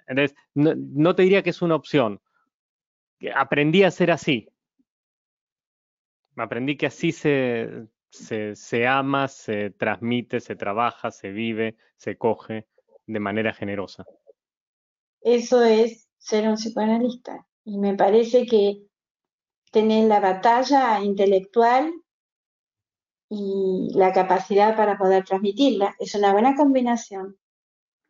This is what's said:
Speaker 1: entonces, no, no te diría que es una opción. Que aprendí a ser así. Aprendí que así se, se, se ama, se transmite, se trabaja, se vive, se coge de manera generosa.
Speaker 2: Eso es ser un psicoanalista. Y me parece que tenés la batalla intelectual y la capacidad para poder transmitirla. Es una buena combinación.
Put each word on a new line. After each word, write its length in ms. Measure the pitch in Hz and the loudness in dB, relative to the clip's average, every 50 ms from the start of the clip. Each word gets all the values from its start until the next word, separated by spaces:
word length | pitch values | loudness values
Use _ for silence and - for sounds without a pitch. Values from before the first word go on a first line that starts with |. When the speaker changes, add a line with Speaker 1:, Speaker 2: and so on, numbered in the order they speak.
| _ | _
Speaker 1:
entonces, 300 | - 131 135 143 143 - _ _ _ _ | -6 -2 -2 -2 -2 -2 _ _ _ _
no, 180 | 139 147 160 135 | 0 0 0 0
no 400 | 131 139 135 135 139 151 170 180 | -2 -6 -8 -2 0 2 2 2
te 100 | 190 185 | 4 4
diría 180 | 185 196 196 - | 4 4 2 2
que 80 | 175 | -2
es 100 | 160 - | -4 -4
una 140 | 180 170 160 | -2 -2 -2
opción. 460 | 147 - - - 147 123 107 101 95 _ _ _ _ _ _ _ _ _ _ _ _ _ _ _ _ _ _ _ _ | -2 -4 -2 0 0 0 0 -2 -6 _ _ _ _ _ _ _ _ _ _ _ _ _ _ _ _ _ _ _ _
Que 120 | - - | -12 -8
aprendí 520 | - 131 135 131 156 143 147 151 160 190 196 | -4 -4 -2 0 0 0 0 2 4 4 4
a 80 | 180 | 4
ser 200 | - - 180 170 | 2 0 0 0
así. 380 | 165 147 - - 143 113 - _ _ _ _ _ _ _ _ _ _ _ _ _ _ _ _ _ _ _ _ _ _ _ _ _ _ _ _ _ _ _ _ _ _ _ _ _ _ | 0 0 0 -2 -2 -2 -4 _ _ _ _ _ _ _ _ _ _ _ _ _ _ _ _ _ _ _ _ _ _ _ _ _ _ _ _ _ _ _ _ _ _ _ _ _ _
Aprendí 420 | 127 117 104 120 117 127 139 151 139 | -10 -10 -8 -6 -6 -6 -6 -4 -4
que 80 | 156 | -4
así 260 | 143 - - - 170 156 | -6 -4 -4 -4 -4 -4
se, 760 | - - 151 143 135 131 123 120 117 117 113 110 117 113 110 _ _ _ _ _ | -2 -2 0 0 0 0 -2 -4 -4 -6 -8 -10 -16 -18 -20 _ _ _ _ _
se, 420 | - - - 123 110 107 104 104 | -20 -14 -10 -8 -8 -8 -8 -10
se 300 | 98 - - - 117 117 | -12 -12 -6 -4 -2 0
ama, 400 | 123 135 135 135 135 139 139 139 131 | 0 0 0 0 -2 -2 -2 -2 -4
se 420 | - - - - 110 104 104 101 | -6 -12 -10 -8 -6 -6 -6 -8
transmite, 680 | - _ - 110 104 92 117 117 120 123 113 - - 120 | -6 _ -4 -4 -4 -4 -4 -4 -4 -4 -4 -6 -8 -8
se 140 | - - 107 | -8 -8 -12
trabaja, 560 | - - 101 101 110 120 117 - - - 117 | -10 -8 -6 -4 -2 -4 -4 -4 -6 -10 -12
se 220 | - - - 98 98 | -10 -10 -14 -12 -10
vive, 440 | 107 117 113 113 107 113 110 110 _ _ _ _ | -8 -6 -6 -4 -4 -6 -6 -6 _ _ _ _
se 200 | _ - - 101 | _ -12 -12 -12
coge 500 | - - 113 107 - - - 110 110 107 _ _ _ _ _ _ _ _ | -4 -2 -2 -2 -2 -6 -12 -12 -12 -12 _ _ _ _ _ _ _ _
de 140 | - 110 107 | -10 -8 -6
manera 340 | 104 101 101 110 110 110 104 | -6 -4 -4 -2 -4 -4 -4
generosa. 500 | - 110 101 101 101 95 - - - - - _ _ _ _ - _ _ _ _ _ _ _ _ _ _ _ _ _ _ _ _ _ - | -6 -8 -8 -8 -8 -8 -10 -14 -20 -20 -20 _ _ _ _ -20 _ _ _ _ _ _ _ _ _ _ _ _ _ _ _ _ _ 0
Speaker 2:
Eso 400 | 220 240 240 226 233 254 247 240 | 0 0 0 0 2 2 4 4
es 460 | 226 220 214 226 233 226 - _ _ _ _ | 4 4 4 2 0 -2 -8 _ _ _ _
ser 280 | _ - 226 214 214 | _ -4 -2 0 0
un 100 | 220 220 | 0 -2
psicoanalista. 880 | 220 220 226 220 - 214 214 226 233 247 247 247 247 _ - - - - _ _ _ _ | -2 -4 -8 -6 -4 -2 0 0 0 0 -4 -4 -8 _ -16 -16 -16 -18 _ _ _ _
Y 140 | 220 202 202 | -12 -6 -4
me 160 | 202 202 196 | -2 -2 0
parece 500 | 196 180 196 202 226 233 226 226 247 233 | 2 2 4 4 2 2 4 2 0 2
que 360 | 226 226 214 202 202 202 202 - _ _ _ _ _ _ _ _ _ _ _ _ _ _ _ _ _ | 2 2 2 2 2 -2 -4 -12 _ _ _ _ _ _ _ _ _ _ _ _ _ _ _ _ _
tenés 360 | - 220 214 220 220 220 220 | 0 0 2 4 2 4 4
la 140 | 220 208 208 | 4 4 4
batalla 800 | 196 190 185 185 - 233 233 247 262 254 285 269 262 - 226 202 | 2 2 0 2 2 2 2 2 2 2 2 2 2 2 0 0
intelectual 920 | 202 202 196 196 196 196 196 190 185 - _ 233 233 233 247 262 294 320 339 339 - _ _ _ _ _ _ _ _ _ _ _ _ _ _ _ _ _ _ _ _ _ _ _ _ _ | 0 -2 0 2 2 4 4 2 0 0 _ 2 2 4 4 2 0 -2 -6 -10 -14 _ _ _ _ _ _ _ _ _ _ _ _ _ _ _ _ _ _ _ _ _ _ _ _ _
y 640 | 214 208 202 196 196 196 190 190 185 185 - - - | -10 -8 -6 -4 -4 -2 -2 -2 -2 -2 -4 -2 0
la 180 | 196 185 185 185 | 2 2 2 2
capacidad 640 | 220 214 - 185 185 185 - 208 196 208 220 220 | 2 0 0 0 -2 -2 0 2 2 2 2 2
para 220 | 226 214 208 196 202 | 2 0 0 0 0
poder 260 | 196 190 190 190 190 | 0 2 2 2 0
transmitirla. 680 | - 190 190 208 202 196 208 277 277 226 196 196 196 - - | -2 -4 -2 -2 -4 0 2 2 2 2 0 -2 -4 -4 -8
Es 160 | - 185 - | -12 -8 -4
una 180 | 208 202 202 196 | 0 0 2 4
buena 220 | 202 220 262 277 | 4 4 2 2
combinación. 840 | 277 302 277 269 262 247 240 240 233 - - 202 190 190 196 196 _ _ _ _ _ _ _ _ _ _ _ _ _ _ _ | 4 2 4 4 2 2 0 -2 -2 -4 -10 -12 -12 -12 -12 -14 _ _ _ _ _ _ _ _ _ _ _ _ _ _ _